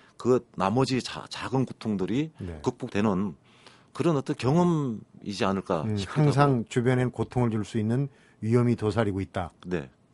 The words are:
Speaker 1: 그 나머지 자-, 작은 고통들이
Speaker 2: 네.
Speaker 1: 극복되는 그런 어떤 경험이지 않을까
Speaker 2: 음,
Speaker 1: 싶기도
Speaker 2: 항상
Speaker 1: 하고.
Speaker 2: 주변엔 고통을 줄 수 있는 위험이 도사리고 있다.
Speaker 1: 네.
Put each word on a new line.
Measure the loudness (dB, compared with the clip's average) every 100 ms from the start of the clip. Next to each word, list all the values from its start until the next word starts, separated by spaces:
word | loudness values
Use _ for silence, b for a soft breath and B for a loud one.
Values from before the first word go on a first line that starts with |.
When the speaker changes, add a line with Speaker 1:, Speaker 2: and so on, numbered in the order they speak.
| b -4
Speaker 1:
그 | 2 2 0 -2
나머지 | 0 2 2 0
자-, | -4 -10 -12
작은 | -12 -4 -2
고통들이 | -2 -4 -4 -2 -2 -2 -4 -8
Speaker 2:
네. | -12 -6
Speaker 1:
극복되는 | -6 -6 -4 0 2 2 -2 -6 b b b b b
그런 | -2 0 0
어떤 | -2
경험이지 | -2 2 4 4 2 -2 -6 -12 -14 -10 -2
않을까 | 0 0 0 -2
Speaker 2:
음, | 0 -2
Speaker 1:
싶기도 | -2 2
Speaker 2:
항상 | 4 6 4
Speaker 1:
하고. | 2 0
Speaker 2:
주변엔 | 0 2 2 0
고통을 | -2 -4 0 0
줄 | 0
수 | -2 -2
있는 | 0 0 -2 b b b
위험이 | 0 4 4
도사리고 | 2 0 2 0 0
있다. | -4 -6 -8 -10
Speaker 1:
네. | -6 -6 -6 _ _